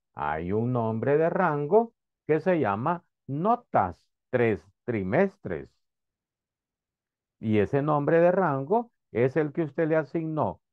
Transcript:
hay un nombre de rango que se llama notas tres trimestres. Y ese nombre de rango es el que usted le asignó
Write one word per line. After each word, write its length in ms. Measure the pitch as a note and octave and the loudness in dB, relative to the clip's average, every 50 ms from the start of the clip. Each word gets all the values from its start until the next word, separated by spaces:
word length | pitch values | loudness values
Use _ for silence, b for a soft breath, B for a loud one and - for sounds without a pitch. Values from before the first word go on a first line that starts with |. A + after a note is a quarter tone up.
| _ _ - | _ _ -10
hay 380 | - C#2+ D2 D#2 D#2 E2+ F2 G2 | -8 -6 -4 -4 -4 -4 -4 -2
un 200 | A2 A2+ B2 B2+ | -2 -2 -2 -2
nombre 460 | B2 A2+ A2+ A2 A2 A2+ B2 C#3+ D3+ | -2 -2 -2 -2 -2 0 0 2 2
de 100 | D#3+ E3+ | 2 0
rango 640 | F3+ F#3 F#3+ E3+ D3+ D3 D3 D3 F3 A3 A#3 A#3 _ _ _ _ _ _ _ | 0 0 0 0 0 -2 -2 2 2 2 2 2 _ _ _ _ _ _ _
que 140 | - D3+ D#3 | -2 -2 0
se 200 | D3+ F#3+ F3+ E3 | 2 0 0 2
llama 440 | C3+ G#2 G2 G2+ B2 D#3 F3 E3+ _ _ _ _ _ | 2 0 0 -2 -2 -4 -4 -4 _ _ _ _ _
notas 840 | - C3+ D3 E3+ G#3+ A#3+ A#3+ - _ - A#2+ G2+ F2+ F2 _ _ _ _ _ _ _ | -8 -6 -4 0 0 0 -2 -2 _ 0 0 0 0 -2 _ _ _ _ _ _ _
tres 320 | - B2 A#2+ A#2 G#2 F2 - _ _ _ - | 0 2 2 2 0 -2 -6 _ _ _ -8
trimestres. 840 | - A#2+ A2 F#2+ F#2 G#2+ D3+ G3 G3 - _ - G2+ F2 D2 C2+ - _ _ _ _ _ _ _ _ _ _ _ _ _ _ _ _ _ _ _ _ _ _ _ _ _ _ _ _ _ _ _ _ _ - | -6 -4 -4 -2 0 0 0 0 0 -2 _ -10 -8 -8 -8 -10 -12 _ _ _ _ _ _ _ _ _ _ _ _ _ _ _ _ _ _ _ _ _ _ _ _ _ _ _ _ _ _ _ _ _ -8
Y 180 | - A2 G#2+ G#2 | -4 0 2 2
ese 240 | G2 F#2+ - C#3 C#3 | 2 2 0 0 0
nombre 380 | D3+ D3+ D3 C#3+ C#3+ D#3+ E3 | 0 0 0 0 2 2 4
de 120 | E3+ F3 F3+ | 4 4 4
rango 600 | G3 F#3+ E3 C#3 C3+ C3+ C#3 G3 A#3 A#3+ - _ _ _ _ - | 2 0 0 0 -2 -2 -2 -2 -2 -2 -4 _ _ _ _ -2
es 240 | G#2+ B2 C3 C3 | 0 0 2 2
el 160 | E3 D3+ D3+ C3+ | 0 -2 -2 -2
que 120 | E3+ E3+ | -4 -6
usted 240 | D3 C3 - E3 D#3 | -4 -2 -2 -2 0
le 80 | D#3+ | 0
asignó 680 | D#3+ D#3 - - E3+ D#3+ D#3+ D#3 D3+ C3 G2 E2+ - _ _ | 0 0 -2 -4 -6 -4 -4 -4 -2 -2 -2 -4 -8 _ _